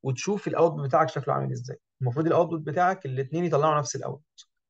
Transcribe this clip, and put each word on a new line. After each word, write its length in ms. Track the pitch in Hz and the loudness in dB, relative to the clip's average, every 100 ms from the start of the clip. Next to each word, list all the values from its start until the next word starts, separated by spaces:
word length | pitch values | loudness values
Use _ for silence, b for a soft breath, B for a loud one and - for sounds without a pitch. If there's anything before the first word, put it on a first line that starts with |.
وتشوف 440 | 135 127 - 202 - | -4 -4 -2 -2 -2
الاوتبوت 380 | 156 165 151 143 | 2 2 2 0
بتاعك 240 | 160 156 | 2 2
شكله 240 | 143 - | 0 -2
عامل 180 | - 135 | -2 -2
ازاي. 260 | 123 123 - _ _ | -6 -8 -14 _ _
المفروض 240 | 127 123 165 | -2 0 2
الاوتبوت 340 | 165 170 160 | 4 2 0
بتاعك 440 | 151 151 180 190 139 | -4 0 2 0 -4
الاتنين 400 | 127 135 160 175 | -6 -4 -2 0
يطلعوا 340 | 147 156 151 | 2 4 2
نفس 160 | 143 - | -2 -6
الاوتبوت. 600 | - - _ _ - _ | -8 -10 _ _ -20 _